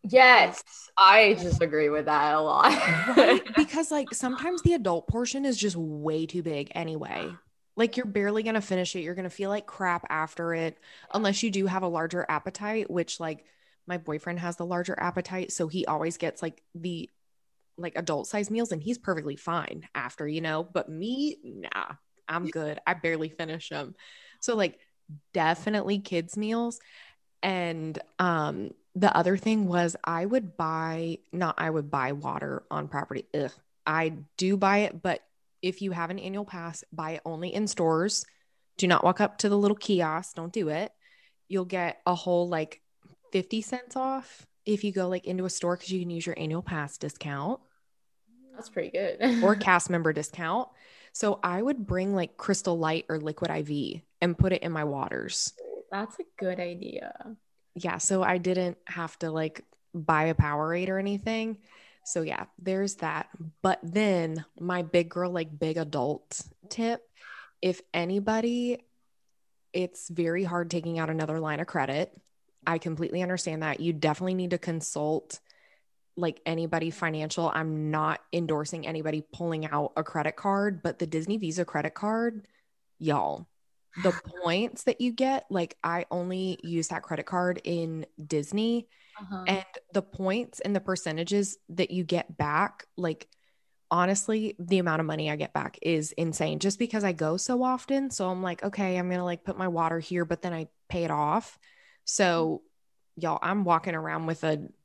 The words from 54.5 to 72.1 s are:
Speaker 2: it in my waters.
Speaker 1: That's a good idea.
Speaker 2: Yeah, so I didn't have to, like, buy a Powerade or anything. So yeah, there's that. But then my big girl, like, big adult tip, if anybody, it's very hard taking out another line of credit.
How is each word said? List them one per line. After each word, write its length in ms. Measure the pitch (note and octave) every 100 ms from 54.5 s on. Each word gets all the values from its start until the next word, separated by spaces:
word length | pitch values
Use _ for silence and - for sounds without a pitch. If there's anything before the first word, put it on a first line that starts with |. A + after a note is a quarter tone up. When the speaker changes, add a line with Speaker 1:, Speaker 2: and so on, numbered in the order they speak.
Speaker 2:
it 100 | F3+
in 80 | E3+
my 120 | D#3+
waters. 680 | D3+ C#3 - B1+ - - - - - - -
Speaker 1:
That's 280 | G3 A3 -
a 40 | F4 -
good 220 | F#3+ F3+
idea. 760 | F3 F3 - - - - - A3 _ _ _ F3
Speaker 2:
Yeah, 220 | E3+ F3
so 260 | - F#3+
I 140 | F#3 F3+
didn't 400 | F3+ F#3 F3+ F3 -
have 300 | F3 E3 -
to, 120 | E3
like, 340 | D#3 D#3 - _ _ _
buy 320 | F3 D#3 D#3 D#3+
a 100 | D#3+
Powerade 540 | D3+ D3 D#3 F3 F#3
or 100 | F#3+
anything. 600 | G3 G3+ A3 A3+ A3+ G#3+ _ - - _
So 180 | - F3
yeah, 240 | D#3+ - - -
there's 380 | F3+ F#3+ G3+ G3
that. 340 | D#3+ D#3 - - D#3+ _
But 180 | F#3+ -
then 600 | E3+ F#3+ G#3+ F3+ E3 D#3+ D#3 -
my 220 | F3 F3+
big 280 | E3+ F3 E3+
girl, 220 | F3 F3+
like, 260 | F3 D#3+ D3
big 200 | D#3+ D#3+
adult 640 | D3+ D3 B2+ D3 _ - - - G3+
tip, 380 | - A3+ A#3 _ _ - - - _
if 200 | F#3 F3+ -
anybody, 920 | F3 E3+ G3 G3+ A3 A#3 A#3+ A#3+ A#3+ _ _ _ _ _ _ _ _ _
it's 360 | F#3 F3+ - -
very 340 | E3+ E3+ E3+ F#3
hard 260 | F3 E3+
taking 280 | F3 E3+ E3
out 100 | D#3+
another 300 | D#3+ D#3 D#3+
line 200 | D#3 D3+
of 80 | F3
credit. 520 | E3 C3 C#3+ -